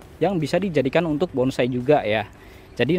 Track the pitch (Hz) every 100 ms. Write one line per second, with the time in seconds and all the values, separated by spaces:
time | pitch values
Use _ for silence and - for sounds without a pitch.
0 | - - 170 185 143 175 196 147 131 170
1 | 165 147 - 131 127 - 127 127 123 143
2 | 104 107 107 - - - - - 123